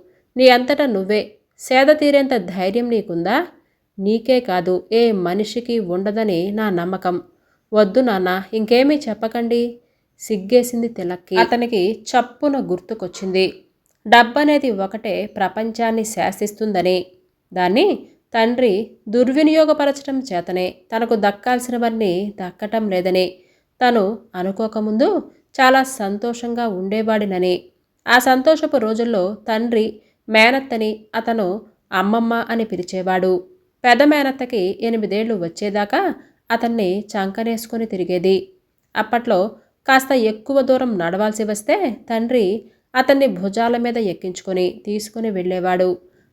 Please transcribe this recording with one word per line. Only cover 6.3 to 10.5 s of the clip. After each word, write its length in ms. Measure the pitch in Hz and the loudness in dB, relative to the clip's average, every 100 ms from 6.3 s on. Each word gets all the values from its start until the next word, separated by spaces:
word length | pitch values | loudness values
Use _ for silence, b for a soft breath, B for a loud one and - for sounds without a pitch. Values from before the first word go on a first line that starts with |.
| 170 185 | 0 -2
నా 180 | 214 214 | -2 -2
నమ్మకం. 460 | 175 175 190 180 175 - _ _ _ _ | -2 -2 -4 -4 -4 -8 _ _ _ _
వద్దు 300 | 214 202 226 | 2 4 4
నాన్న, 280 | 254 190 180 185 190 | 2 2 0 -2 -4
ఇంకేమీ 420 | 220 214 240 277 294 | -4 2 4 4 2
చెప్పకండి. 680 | 233 214 226 240 233 240 240 240 _ _ _ _ | -2 -6 -4 -4 -2 0 -2 -6 _ _ _ _
సిగ్గేసింది 680 | - 208 196 | -6 -6 2